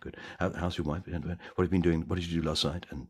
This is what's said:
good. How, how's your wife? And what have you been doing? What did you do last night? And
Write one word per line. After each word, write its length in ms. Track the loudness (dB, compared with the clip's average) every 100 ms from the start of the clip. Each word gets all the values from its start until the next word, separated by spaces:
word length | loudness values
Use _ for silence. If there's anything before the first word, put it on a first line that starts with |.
good. 160 | -12 -12 -14 -2
How, 140 | -2
how's 260 | 0 -2 0
your 80 | -2
wife? 200 | -2 -2
And 180 | -6
what 140 | -4 -6 -8 0
have 60 |
you 40 | 4
been 140 | 6
doing? 200 | 6 4
What 140 | 2 -2
did 100 | 0
you 120 | 0
do 80 | 0
last 160 | 0
night? 220 | 0 -2 -6
And 180 | -10 -10